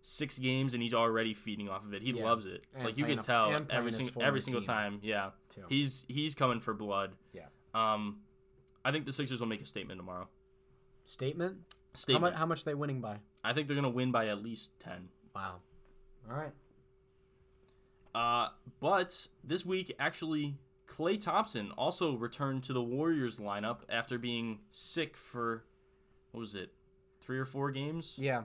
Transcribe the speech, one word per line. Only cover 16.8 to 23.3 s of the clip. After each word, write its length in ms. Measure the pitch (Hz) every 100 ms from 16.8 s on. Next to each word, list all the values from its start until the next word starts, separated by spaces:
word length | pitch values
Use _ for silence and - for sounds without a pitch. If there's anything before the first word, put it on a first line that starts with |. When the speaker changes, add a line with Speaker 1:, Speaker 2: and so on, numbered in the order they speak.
| - _ _ _ _ _ - _ - - _ _ - 113
Speaker 1:
Uh, 340 | 120 120 113 - - -
but 480 | 143 190 180 - - _
this 220 | 120 180 175
week, 300 | 185 185 -
actually, 560 | 147 - 160 151 147 139 - _ -
Klay 320 | - 160 208
Thompson 520 | 208 175 214 - 101
also 440 | - 143 175 170 123
returned 480 | 117 - 139 131
to 100 | 127
the 80 | 127
Warriors 560 | 120 131 160 160 120